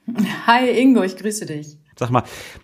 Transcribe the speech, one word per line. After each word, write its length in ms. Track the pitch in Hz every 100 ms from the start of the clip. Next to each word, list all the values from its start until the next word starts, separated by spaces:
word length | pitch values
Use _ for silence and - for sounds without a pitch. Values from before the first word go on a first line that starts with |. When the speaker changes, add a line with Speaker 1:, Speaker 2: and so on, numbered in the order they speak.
| - 226 190 - -
Speaker 1:
Hi 240 | 240 247
Ingo, 320 | 220 262 226
ich 140 | 185 -
grüße 280 | 208 208
dich. 320 | 160 151 151 - _ -
Speaker 2:
Sag 140 | 120
mal, 120 | 123 - - - -